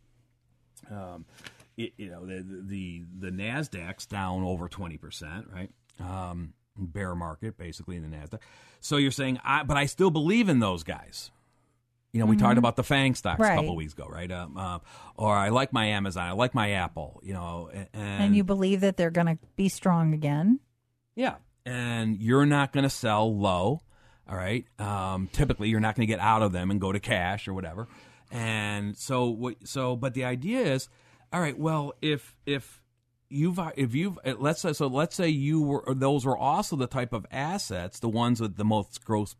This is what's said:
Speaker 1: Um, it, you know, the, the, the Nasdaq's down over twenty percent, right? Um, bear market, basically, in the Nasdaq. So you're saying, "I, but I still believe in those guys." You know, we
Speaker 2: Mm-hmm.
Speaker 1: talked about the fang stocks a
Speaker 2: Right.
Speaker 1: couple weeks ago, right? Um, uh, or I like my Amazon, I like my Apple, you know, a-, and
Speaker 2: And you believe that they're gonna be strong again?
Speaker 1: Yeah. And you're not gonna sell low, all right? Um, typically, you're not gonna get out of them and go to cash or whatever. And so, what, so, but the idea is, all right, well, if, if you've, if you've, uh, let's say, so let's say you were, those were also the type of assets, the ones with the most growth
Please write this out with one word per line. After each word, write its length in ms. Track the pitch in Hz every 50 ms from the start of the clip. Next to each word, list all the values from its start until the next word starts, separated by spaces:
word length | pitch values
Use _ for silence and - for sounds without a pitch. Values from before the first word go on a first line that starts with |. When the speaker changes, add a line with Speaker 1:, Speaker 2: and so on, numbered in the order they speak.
| _ _ _ _ _ _ _ _ _ _ _ _ _ _ _ - - -
Speaker 1:
Um, 360 | 107 101 95 90 87 85 80 - _ - - - - - - _ _
it, 180 | - 117 - - -
you 120 | 104 92
know, 160 | 85 85 92
the, 200 | 92 95 92 92
the, 580 | 95 95 92 95 98 101 98 92 90 85 85 85 85 90 92
the 120 | 95 92
Nasdaq's 760 | 92 92 101 110 123 147 156 - - 95 82 87 95 - -
down 380 | - 107 101 95 92 92 92 95
over 240 | 90 92 87 87 87
twenty 300 | - - 98 85 78 76
percent, 500 | - 78 - - 87 76 82 104 113 -
right? 200 | - 90 95 - - _ _ _ _ -
Um, 540 | 98 90 92 95 92 90 87 87 85 76 - _ _ _ _ -
bear 380 | 95 85 80 101 98 92 87
market, 420 | 87 85 82 78 - - 113 - -
basically, 380 | 90 85 80 - 85 - 90
in 140 | 85 78 78
the 60 | 78
Nasdaq. 240 | 76 73 78 - 110 - - - - - - - _
So 160 | - - 151 143
you're 140 | 143 139
saying, 280 | - - 135 131 127 123 -
"I, 200 | 127 139 156 147
but 140 | 131 151 143
I 80 | 143
still 260 | 135 - - 185 190
believe 380 | 151 160 147 165 208 233 240 196
in 100 | 151 123
those 240 | 110 98 90 85 80
guys." 480 | 87 78 65 - - - - - - _ _ _ _ _ _ _ _ _ _ _ _ _ _ _ _
You 80 | - 113
know, 60 | 113
we 100 | 107 110
Speaker 2:
Mm-hmm. 100 | 104 -
Speaker 1:
talked 120 | 120 113 117
about 180 | 120 117 -
the 80 | - 123
fang 320 | - 147 139 135 131 123
stocks 240 | - - 95 80 -
a 40 | 220
Speaker 2:
Right. 120 | 208 180
Speaker 1:
couple 180 | 151 156 156 87 80
weeks 160 | 78 73 73
ago, 120 | - 69 73
right? 200 | 78 82 87 90
Um, 280 | 90 87 87 76 73 95
uh, 220 | 95 90 87 85 - - - - - - -
or 180 | - 110 107 104
I 140 | 101 98 104
like 240 | 113 127 135 -
my 140 | - 117 110
Amazon, 420 | 107 107 101 98 98 85 90 87 87
I 60 | 92
like 200 | 101 123 127 -
my 180 | 127 107 104
Apple, 500 | 101 95 90 80 - 82 76 73 - - -
you 80 | 95 98
know, 360 | 90 87 85 85 85 85 85
a-, 60 | - 98 95 - -
and 280 | 110 104 101 101 101 202
Speaker 2:
And 120 | 202 202
you 80 | 208 196
believe 380 | 185 202 196 190 190 196 185
that 160 | 196 196 185 -
they're 140 | 175 165
gonna 260 | 165 170 170 170 160 160 - - _
be 140 | - 196 190
strong 440 | - - - 190 170 165 165 160 156
again? 460 | 151 151 143 143 147 165 208 254 277 - _ _ _ _ _ _ _ _ _ _
Speaker 1:
Yeah. 200 | 226 254 233 - - _ _ _ _ -
And 520 | 127 123 123 120 120 117 117 113 110 110 98
you're 240 | 107 113 123 139 143
not 280 | 147 147 143 139 131 -
gonna 160 | 139 135 135
sell 440 | - - - 110 107 107 110 113 110
low, 480 | 101 101 98 92 87 92 104 135 170 - _ _ _ _ - - _ _ -
all 80 | 95
right? 300 | 90 92 95 110 123 - - _ -
Um, 520 | 104 101 104 98 92 95 95 92 95 92
typically, 380 | - - - 123 123 - 104 110
you're 100 | 110 110
not 160 | 107 107 107
gonna 100 | - 117
get 140 | 107 110 90
out 220 | 95 107 113 110
of 100 | 110 101
them 180 | 90 90 90 95
and 120 | 101 101
go 100 | 98 95
to 80 | 98 101
cash 480 | - - 120 92 87 90 98 107 - 101
or 60 | 95
whatever. 340 | 95 90 80 82 95 117 - - - - - - - _ -
And 680 | - 120 113 110 110 110 104 104 104 104 101 104 101 -
so, 320 | - - 131 127 123 120
what, 360 | 113 107 120 127 113 - - -
so, 280 | - 139 131 127 127
but 180 | 117 123 135 120
the 120 | 135 127
idea 340 | 127 127 127 131 190 240 262
is, 280 | 240 160 135 135 - - _ _ _ _ _ _ _ _ -
all 60 | 175
right, 180 | 175 147 131 -
well, 360 | 147 160 160 151 143 143 - -
if, 340 | - 156 151 135 - - - _ _
if 360 | 143 143 135 - - - - _ _ _ _ _ _ _ _ _ -
you've, 280 | 139 143 156 180 175 190 175 160 - 139
if 160 | 135 120 113
you've, 220 | 143 175 202 185 - -
uh, 80 | 131 127 104
let's 240 | 131 147 165 -
say, 120 | - 175 151
so 140 | - 151 135
let's 280 | 127 139 156 170 -
say 140 | - 180 165
you 320 | 156 143 135 147 156 160
were, 220 | 151 143 143 139 - 127 131
those 320 | 131 135 139 147 139 117
were 120 | 135 123 -
also 380 | - 135 151 190 208 - 170
the 120 | 139 127 123
type 260 | - 135 123 117 -
of 120 | 110 92 -
assets, 680 | - 131 139 156 185 202 - - 98 90 87 92 - -
the 100 | - 117
ones 300 | 107 113 120 120 123 110
with 140 | 113 107 90 -
the 80 | 104
most 380 | 107 107 107 98 - - - -
growth 300 | - 110 107 107 - - _